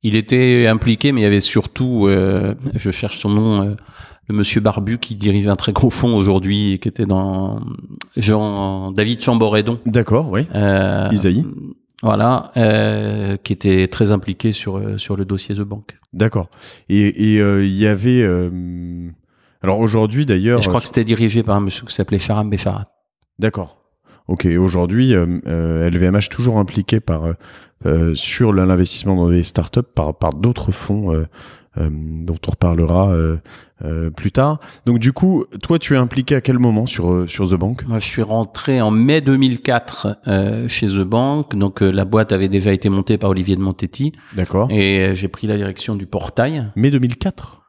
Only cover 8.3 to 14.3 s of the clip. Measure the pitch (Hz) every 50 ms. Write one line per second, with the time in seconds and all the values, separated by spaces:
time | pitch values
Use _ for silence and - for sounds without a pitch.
8.3 | 107 107 107 107 101 101 98 95 95 95 95 95 95 101 104 110 120 117 - 135
9.3 | 120 113 110 107 107 107 104 113 120 117 - 120 107 120 110 - 107 123 165 139
10.3 | 92 107 156 170 - 107 104 101 98 95 98 98 98 101 101 101 110 101 95 92
11.3 | 90 117 - 101 - - - - - _ _ _ _ - - 113 107 104 107 120
12.3 | 131 - - - - 127 113 110 107 107 107 107 107 107 107 104 104 104 101 98
13.3 | 98 98 _ - 101 - - 101 95 92 92 92 - - 113 101 104 95 - -